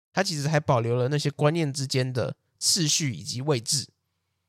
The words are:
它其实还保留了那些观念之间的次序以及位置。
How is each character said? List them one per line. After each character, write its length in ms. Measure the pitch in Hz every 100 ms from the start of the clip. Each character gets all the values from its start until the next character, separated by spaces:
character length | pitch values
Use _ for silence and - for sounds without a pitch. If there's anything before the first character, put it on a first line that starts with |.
| _
它 100 | -
其 180 | 196 151
实 60 | 143
还 140 | 156
保 200 | 156 127
留 140 | 117
了 140 | 123 123
那 100 | 147
些 100 | 147
观 240 | - 147
念 200 | 170 147
之 120 | 135
间 280 | 135 135 127
的 240 | 123 82 - _ -
次 280 | - - 151
序 260 | - 143
以 100 | 82
及 200 | 101 117
位 180 | 143 127
置。 280 | 107 143 - _ _ _ _ _